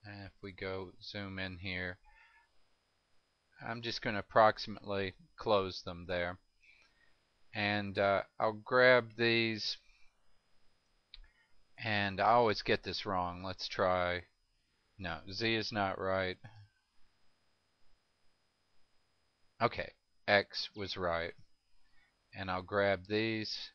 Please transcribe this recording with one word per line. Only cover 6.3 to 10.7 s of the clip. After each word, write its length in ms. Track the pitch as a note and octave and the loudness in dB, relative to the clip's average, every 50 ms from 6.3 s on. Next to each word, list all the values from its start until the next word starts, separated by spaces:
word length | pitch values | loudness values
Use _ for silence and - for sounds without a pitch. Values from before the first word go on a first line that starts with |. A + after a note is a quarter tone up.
| F2+ F2 _ _ _ _ _ _ - _ _ _ _ _ _ _ _ _ _ _ _ _ _ - - | -6 -10 _ _ _ _ _ _ -20 _ _ _ _ _ _ _ _ _ _ _ _ _ _ -12 -4
And, 460 | A2 G#2 G#2 G#2 G#2 G2+ G2 F#2+ G2+ | -2 0 0 2 0 -2 -4 0 2
uh, 240 | G2+ G2 G2 F#2+ - - _ _ | 4 4 4 2 0 -2 _ _
I'll 140 | A#2 A2 A2 | -2 -2 -2
grab 600 | G#2+ G#2+ - B2+ B2+ B2+ B2+ B2+ B2 A#2 A2+ G#2+ A2 | -4 -6 0 4 6 8 8 8 6 4 0 -4 0
these, 600 | A#2+ A#2 A#2 A#2 A2+ A2+ A2+ G#2+ - - - - _ - - _ - - _ _ _ - - _ _ _ _ - - - | 2 2 4 4 2 0 -2 -4 -6 -6 -8 -8 _ -20 -20 _ -20 -20 _ _ _ -20 -20 _ _ _ _ -20 -20 -20